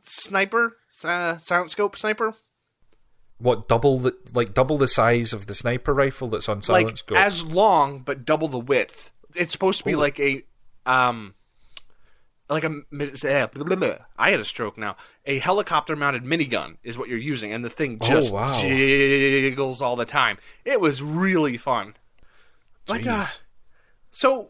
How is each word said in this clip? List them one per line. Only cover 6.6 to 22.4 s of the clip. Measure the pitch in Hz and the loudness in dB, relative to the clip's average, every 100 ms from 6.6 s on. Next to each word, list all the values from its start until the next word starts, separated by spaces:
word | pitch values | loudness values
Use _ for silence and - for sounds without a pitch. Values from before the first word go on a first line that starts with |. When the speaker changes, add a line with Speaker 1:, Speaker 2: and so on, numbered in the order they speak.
Speaker 2:
Silent | 101 113 110 | 2 4 2
Speaker 1:
Like, | - | -4
Speaker 2:
Scope? | - 180 | -2 2
Speaker 1:
as | 202 175 160 | 2 0 -2
long, | 170 214 170 139 139 | 2 4 6 2 -2
but | 127 139 120 | -8 -6 0
double | 151 156 | 0 0
the | 127 | -4
width. | 120 135 98 - - _ - 175 | 0 2 0 -6 -20 _ -14 -6
It's | 170 | -4
supposed | - 190 185 | 0 0 0
to | 202 | -2
be | |
Speaker 2:
Holy | 165 143 | 0 0
Speaker 1:
like | 143 | 0
a, | 143 135 - _ - - 127 | -2 -2 -8 _ -20 -10 0
um, | 127 123 117 101 - _ _ - - - - - - _ _ - | 2 2 0 -10 -20 _ _ -18 -18 -18 -20 -20 -20 _ _ -4
like | 151 | -4
a, | 156 147 - | -2 -6 -12
mi-, | 143 143 135 147 | -8 -6 -4 0
eh, | 139 117 | 0 0
blah, | 135 151 | -4 -4
blah, | 185 | 0
blah. | 143 - - - | 0 -4 -10 0
I | 123 | 2
had | 175 | 2
a | 104 | -2
stroke | - 110 110 | -4 -6 -6
now. | 107 90 - _ - | -10 -10 -16 _ -6
A | 139 | -4
helicopter-mounted | 170 196 196 160 - 151 143 127 | 0 -2 0 -2 -2 -2 -2 -2
minigun | 127 170 139 107 69 - | -2 -2 0 -2 -4 -12
is | 120 117 | -14 -10
what | 117 | -8
you're | 117 | -6
using, | 139 131 107 | -4 -6 -6
and | 113 120 | -8 -8
the | |
thing | - 147 113 | -4 -4 0
Speaker 2:
Oh, | 113 | 2
Speaker 1:
just | 123 101 | 4 2
Speaker 2:
wow. | 98 127 127 | 0 -2 0
Speaker 1:
jiggles | - 131 135 139 139 139 135 139 135 131 135 127 | 0 2 4 6 4 4 4 4 2 0 -4 -2
all | 131 123 | -2 -2
the | 117 | 0
time. | 151 120 98 - - | 2 2 0 -12 -12
It | - 262 | -2 2
was | 165 131 | 2 0
really | 147 160 190 180 151 120 | -4 -2 0 2 0 -2
fun. | - 120 101 - _ _ - - | -2 -2 -2 -14 _ _ -20 -20